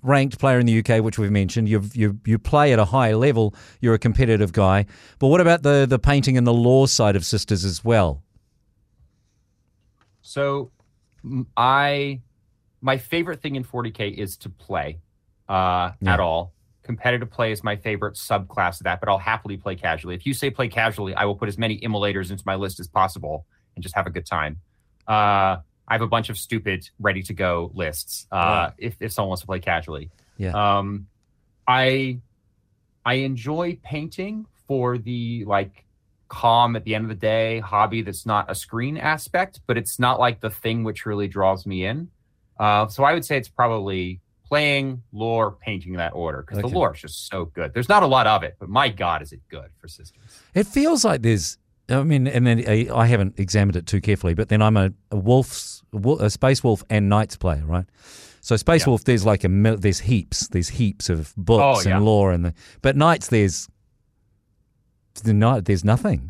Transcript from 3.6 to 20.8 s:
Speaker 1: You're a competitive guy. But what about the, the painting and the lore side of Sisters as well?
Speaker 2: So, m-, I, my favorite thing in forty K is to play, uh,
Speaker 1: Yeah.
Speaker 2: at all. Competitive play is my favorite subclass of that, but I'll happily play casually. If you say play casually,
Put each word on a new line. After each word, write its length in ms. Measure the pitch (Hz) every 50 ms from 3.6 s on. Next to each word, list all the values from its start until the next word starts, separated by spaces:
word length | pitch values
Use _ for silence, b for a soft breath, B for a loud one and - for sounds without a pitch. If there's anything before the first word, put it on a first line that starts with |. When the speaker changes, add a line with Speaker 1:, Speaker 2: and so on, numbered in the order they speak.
| B B B B
Speaker 1:
You're 140 | 127 117 113
a 40 | 107
competitive 540 | - 117 101 - 135 113 113 101 104 87 82
guy. 320 | 107 98 92 95 101 101 - B B B B B B
But 100 | 139 135
what 140 | 160 180
about 220 | 175 170 170 165 135
the, 240 | 143 143 139 135 123
the 80 | 131 117
painting 400 | - 147 143 143 - 143 131 127
and 80 | 120
the 80 | 120 117
lore 340 | 120 117 123 131 131 135 131
side 280 | - - 113 104 98
of 100 | 98 82
Sisters 400 | - 113 98 - - 107 87 95
as 180 | 98 85 - -
well? 380 | 117 117 107 92 80 69 69 - _ _ _ _ _ _ _ _ _ _ _ _ _ _ _ _ _ _ _ _ _ _ _ _ _ _ _ _ _ _ _ _ _ _ _ _ _ _ _
Speaker 2:
So, 500 | _ - - 143 139 143 139 143 127 - _ _ _ _ _ _ _ _ _ _ -
m-, 240 | 113 127 127 127 - - 113
I, 640 | 120 127 135 139 143 143 143 143 143 139 139 127 - _ _ _ _ _ _ _ _ _ _ _
my 160 | - 131 135 127
favorite 440 | - - 165 170 170 175 160 -
thing 140 | - 151 139
in 80 | 131 123
forty 280 | - - 123 117 113
K 180 | 110 - 104 101
is 280 | - - 104 92 - -
to 120 | - 98
play, 500 | 95 _ _ - 98 82 71 73 80 82 - _ _ _ _ _ _ _ _ -
uh, 420 | 98 95 92 90 90 90 87 92 - -
Speaker 1:
Yeah. 140 | 98 92 101
Speaker 2:
at 60 | 98
all. 340 | 92 82 80 85 90 90 - _ _ _ _ _ _
Competitive 460 | - 113 110 - 123 123 120 120 117
play 220 | - - 117 110
is 120 | 107 98 -
my 120 | 107 104
favorite 380 | 101 - 113 104 98 104 98 -
subclass 680 | - - - 110 101 92 - - 104 92 87 87 -
of 40 | -
that, 160 | 90 87 87
but 100 | - 104
I'll 80 | 98 95
happily 400 | 92 110 110 110 - 101 98 90
play 180 | - 101 92
casually. 400 | 90 - 85 82 80 87 90 90
If 100 | 90 -
you 80 | 139 135
say 160 | - 143 135
play 200 | 120 - 127 110
casually, 440 | - 117